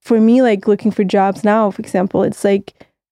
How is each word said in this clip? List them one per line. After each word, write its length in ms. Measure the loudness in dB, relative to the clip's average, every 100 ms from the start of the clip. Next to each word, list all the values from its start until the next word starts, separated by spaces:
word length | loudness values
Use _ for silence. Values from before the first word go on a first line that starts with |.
For 200 | -2 2
me, 220 | 4 4
like, 240 | 2 0 0
looking 240 | 0 0
for 140 | -2
jobs 400 | -2 0 0 0
now, 260 | 0 0 0
for 100 | -4
example, 400 | -6 -4 -2 -2
it's 220 | -4 -2
like, 300 | -2 -2 -4 _ -20 _ _